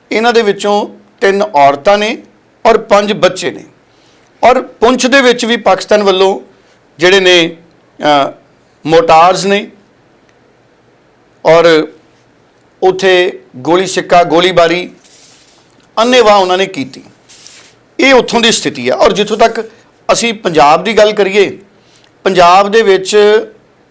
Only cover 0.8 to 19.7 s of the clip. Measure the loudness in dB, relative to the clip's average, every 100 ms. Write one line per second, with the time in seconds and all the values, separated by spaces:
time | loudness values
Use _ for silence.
0.8 | -4 -12 _ -4 -2 -2 -2 2 2 2
1.8 | 0 0 -2 -8 -14 _ _ _ 0 0
2.8 | 0 -2 0 -2 -4 -4 -10 -10 -18 _
3.8 | _ _ _ _ _ -2 0 0 -4 -2
4.8 | -2 0 0 2 2 0 -2 -2 -2 -2
5.8 | 0 0 0 0 0 -2 -12 _ _ _
6.8 | _ -2 0 2 2 2 0 -6 _ _
7.8 | _ -6 0 0 -2 -8 _ _ _ _
8.8 | -2 0 4 4 4 2 -2 -4 -6 _
9.8 | _ _ _ _ _ _ _ _ _ _
10.8 | _ _ _ _ _ _ 2 4 4 2
11.8 | -2 -12 _ _ _ _ _ _ _ -4
12.8 | -2 0 0 0 0 -6 _ -10 -2 -2
13.8 | -2 -6 0 0 2 0 0 0 0 -2
14.8 | -8 -16 -20 -20 -20 -20 _ _ _ _
15.8 | _ -4 0 2 4 2 2 -2 -4 -8
16.8 | -12 -14 -20 _ -20 -20 -20 -20 -20 _
17.8 | _ -4 2 2 0 -2 0 -2 -4 -6
18.8 | -4 0 0 0 -4 0 -2 -2 -12